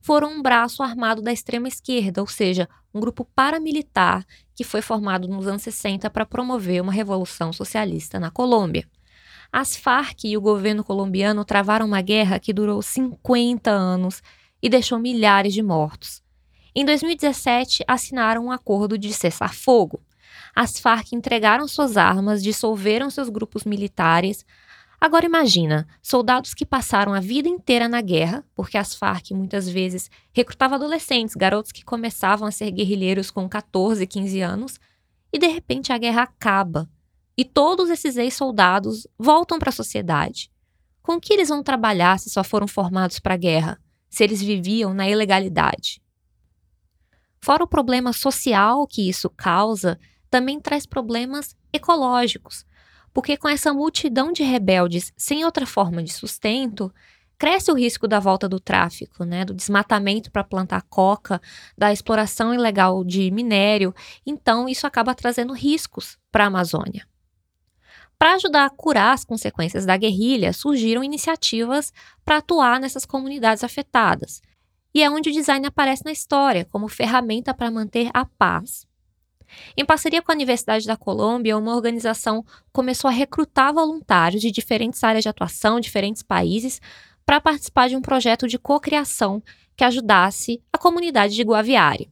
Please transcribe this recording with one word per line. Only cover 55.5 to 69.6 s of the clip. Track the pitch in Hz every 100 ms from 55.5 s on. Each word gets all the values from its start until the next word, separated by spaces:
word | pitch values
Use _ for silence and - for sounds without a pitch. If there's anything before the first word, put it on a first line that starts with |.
| 330 262
forma | - 180 170
de | 170
sustento, | - 214 - 214 233 262 208 190 _ _ _ _ _
cresce | 294 381 370
o |
risco | 294 240 - 220
da | 208
volta | 196 185 196
do | 190
tráfico, | - 185 170 - - _
né, | 175 175
do | 190
desmatamento | 185 - 202 208 214 202 208 214
pra | 208
plantar | 196 190 185 190
coca, | - - 190 208 - 185 - - - -
da | 208
exploração | 208 - 220 214 - 226
ilegal | 247 233 196 185 185
de | 180 185 185
minério. | 202 240 208 202 214 190 190 - -
Então, | - 294 - 226 254
isso | 262 285
acaba | 254 226
trazendo | 247 240 240 240
riscos | 262 277 320 - - - - _
pra | 220 202
Amazônia. | 190 175 160 - - - _ _ _ _ _ _ _ _ - - _
Pra | 311
ajudar | 381 370 294 277
a |
curar | 277 320 254 208
as | 262
consequências | - 226 - -